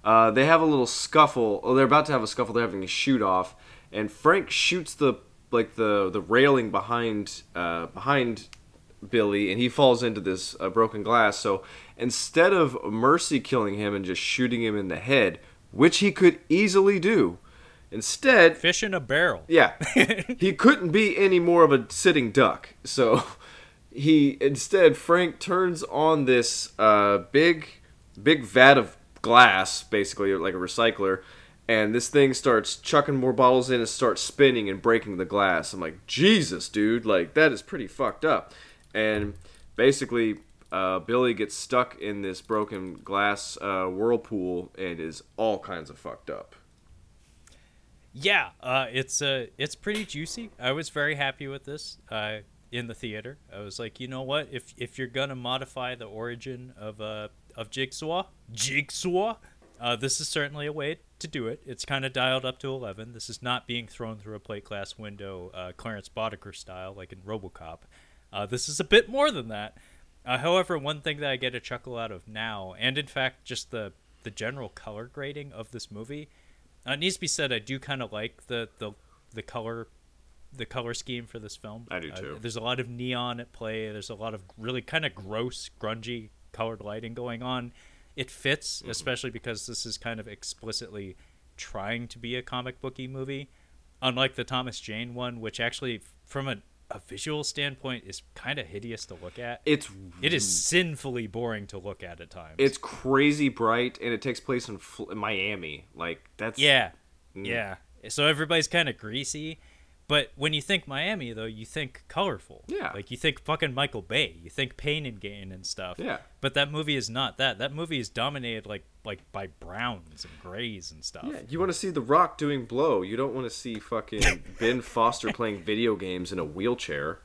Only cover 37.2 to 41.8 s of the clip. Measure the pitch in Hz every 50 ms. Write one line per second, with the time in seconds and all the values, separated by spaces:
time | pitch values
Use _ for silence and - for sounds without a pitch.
37.2 | 85 78 - 151 156 151 123 - - - 202 151 107 90 - - 135 107 - -
38.2 | - 156 135 87 - - - - - - - _ - _ - 107 110 107 107 104
39.2 | 104 101 - - - - - - - - - - 117 135 139 - 139 117 120 117
40.2 | 113 110 104 - - _ - _ - - - 92 95 92 92 95 78 110 117 123
41.2 | 127 123 117 95 110 - - - - - 127 123